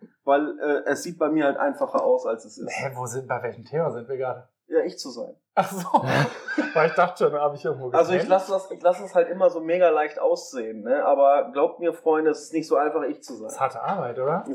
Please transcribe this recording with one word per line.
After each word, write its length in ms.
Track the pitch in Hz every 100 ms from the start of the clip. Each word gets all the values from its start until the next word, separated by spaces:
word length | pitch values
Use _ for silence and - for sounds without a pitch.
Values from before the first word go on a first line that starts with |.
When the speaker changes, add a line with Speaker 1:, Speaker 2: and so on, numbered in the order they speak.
| - _
Speaker 1:
weil, 340 | - 139 151 -
äh, 220 | 147 143 -
es 160 | 139
sieht 160 | 185 170
bei 100 | 151
mir 160 | 156
halt 120 | 143 135
einfacher 440 | 285 - - -
aus, 200 | - - -
als 180 | 226
es 120 | 220 -
ist. 120 | -
Speaker 2:
Hä, 220 | - 135
wo 120 | 127 123
sind, 220 | 127 123
bei 140 | 123
welchem 220 | 120 117
Thema 260 | 107 147 156
sind 180 | 120 117
wir 80 | 131
gerade? 320 | 127 120 - _ -
Speaker 1:
Ja, 120 | 160
ich 180 | 165 -
zu 120 | 139
sein. 240 | 120 - - _ -
Speaker 2:
Ach 140 | -
so. 180 | 196 170
<laughs> 880 | - 131 139 - - - - -
Weil 140 | 165 160
ich 60 |
dachte 300 | - 175 -
schon, 100 | 170 147
hab 160 | 147
ich 100 | 143
irgendwo 260 | 165 131 127
Speaker 1:
Also 220 | 156 170
ich 60 | 185
Speaker 2:
gesehen. 120 | -
Speaker 1:
lass 160 | 185 190
das, 240 | 190 -
ich 120 | 180
lass 160 | 175 180
es 140 | 196
halt 140 | 180 170
immer 220 | 180 180
so 100 | 165
mega 300 | 160 180 175
leicht 280 | 156 151 -
aussehen, 640 | - 170 - 131 110 110
ne? 220 | 107 143
Aber 460 | 139 139 139 143 120
glaubt 280 | 135 165 -
mir, 120 | 170
Freunde, 380 | 165 160 156 156
es 140 | 143
ist 80 | -
nicht 120 | 160 151
so 100 | 147
einfach, 260 | 151 -
ich 200 | - -
zu 120 | -
sein. 100 | 107
Speaker 2:
Das 100 | 110
ist 60 | -
harte 220 | 131 117
Arbeit, 360 | 139 190 127 120
oder? 260 | 135 170
Speaker 1:
Das 20 | 220